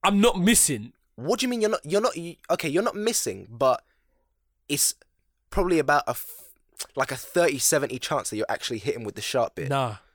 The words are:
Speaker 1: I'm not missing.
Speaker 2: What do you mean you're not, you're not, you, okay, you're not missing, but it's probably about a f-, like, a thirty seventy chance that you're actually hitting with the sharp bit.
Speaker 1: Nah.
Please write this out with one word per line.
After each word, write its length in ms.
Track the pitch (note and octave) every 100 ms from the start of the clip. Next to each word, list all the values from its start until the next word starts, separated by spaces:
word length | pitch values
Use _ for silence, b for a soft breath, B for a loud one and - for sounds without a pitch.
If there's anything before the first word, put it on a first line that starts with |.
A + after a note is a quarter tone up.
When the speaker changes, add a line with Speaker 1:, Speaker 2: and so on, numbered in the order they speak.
Speaker 1:
I'm 200 | G3 G3+
not 160 | A3+ -
missing. 540 | F#3 A#3 - A#2+ A2+ _ _ -
Speaker 2:
What 240 | C3 B3
do 40 |
you 60 | B3+
mean 100 | A#3+
you're 100 | G#3+
not, 100 | A3
you're 160 | D3+ F#3+
not, 160 | A3+ E3
you, 200 | E3+ - -
okay, 180 | E3+ E3
you're 120 | D#3
not 140 | A#3 G3+
missing, 500 | G#3+ A3+ - G2 G2
but 320 | A2+ C3 B2 _ _ _ _ _ _ _ _ _
it's 240 | D3 - - _ _ _ _ _
probably 280 | - F#3 E3
about 260 | C#3 D3 -
a 60 |
f-, 360 | B2 - - - _ _ - - -
like, 160 | C3
a 40 | C3
thirty 420 | - F3+ E3+ C3+
seventy 400 | - D3+ C#3 B2+
chance 320 | - D3 -
that 60 | G#2+
you're 80 | -
actually 300 | A2 - A2+
hitting 260 | C#3 A#2+
with 120 | G#2+ G#2+
the 40 |
sharp 360 | - C3 A#2 -
bit. 120 | C#3
Speaker 1:
Nah. 280 | C#3 B2 G#2+ _